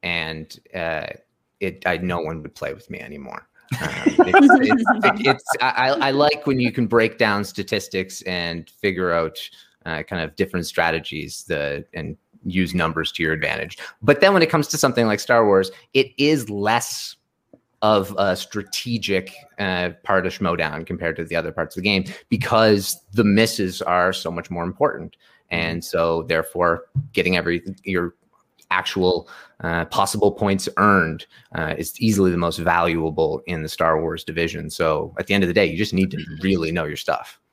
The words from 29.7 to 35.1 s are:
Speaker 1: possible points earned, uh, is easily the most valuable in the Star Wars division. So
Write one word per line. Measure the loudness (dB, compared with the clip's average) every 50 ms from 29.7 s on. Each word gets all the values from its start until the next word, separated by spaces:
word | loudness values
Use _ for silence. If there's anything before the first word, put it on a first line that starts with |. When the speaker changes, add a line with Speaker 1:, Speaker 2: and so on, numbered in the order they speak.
| -2 -2 -4
Speaker 1:
possible | -2 0 0 0 0 0 2 2 2
points | 2 2 0 0 0 0 -2 -6 0
earned, | 2 4 4 6 4 2 0 -2 -8 -12 _ _ -20 _ _ -8
uh, | -6 -4 -4 -4
is | -6 -8 -10 -6 -2
easily | 0 2 4 4 4 4
the | 4
most | 2 -2 -2 -2
valuable | -2 0 2 2 2 2 2 0 0 -2 -2 0 0 0 0 -2 -4 -6
in | -8 -8 -6 -6
the | -8
Star | -4 0 2 2 2 2
Wars | 0 -4 -6 -8 -10
division. | -8 -4 -4 -4 -4 -4 -8 -10 -10
So | -4 -2 0 0 0 -2 -4 -6